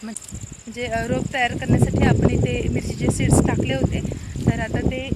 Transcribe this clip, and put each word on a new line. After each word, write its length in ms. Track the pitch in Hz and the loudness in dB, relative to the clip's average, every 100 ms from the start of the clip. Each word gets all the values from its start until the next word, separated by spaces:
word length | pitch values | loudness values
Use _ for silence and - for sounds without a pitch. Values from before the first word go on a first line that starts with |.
म्हण-, 320 | 214 220 - - - | -12 -12 -12 -12 -14
म्हणजे, 320 | - - 226 247 | -16 -14 -8 -4
अ, 200 | 226 226 | -2 -2
रोप 260 | 254 - | -4 -4
तयार 180 | 277 240 | -2 -2
करण्यासाठी 540 | 247 247 - - - - | 0 2 2 2 2 4
आपण 240 | - - | 4 4
इथे 380 | 247 247 247 - | 4 2 0 -2
मिरचीचे 440 | - - - - | -2 -4 -2 -2
सीड्स 340 | - - 254 - | 2 4 4 4
टाकले 280 | 247 254 | 2 0
होते, 260 | 269 262 - - - - - - | 0 0 0 -4 -6 -8 -2 0
तर 140 | 233 | 0
आता 180 | 220 226 | 0 -2
ते 300 | - 262 262 | -2 -2 -4